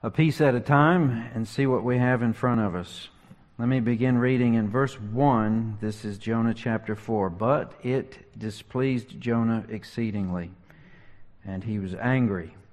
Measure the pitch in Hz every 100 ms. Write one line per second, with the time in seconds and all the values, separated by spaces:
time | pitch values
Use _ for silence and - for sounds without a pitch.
0 | 117 - 160 - 147 120 117 143 151 180
1 | 147 117 117 - 110 - 139 127 117 123
2 | 123 127 120 110 127 117 107 87 90 -
3 | - - - - - - 117 131 117 117
4 | 127 123 123 131 123 117 107 117 135 -
5 | 104 113 143 120 107 110 113 104 107 107
6 | 107 98 110 117 113 113 123 110 110 107
7 | - 110 95 87 113 147 - - 123 131
8 | - - - - 107 104 - 127 135 127
9 | 113 - 123 117 113 113 - 110 - -
10 | 113 104 95 90 87 92 - - - -
11 | - - - - 98 95 107 107 95 90
12 | 120 131 120 95 80 - -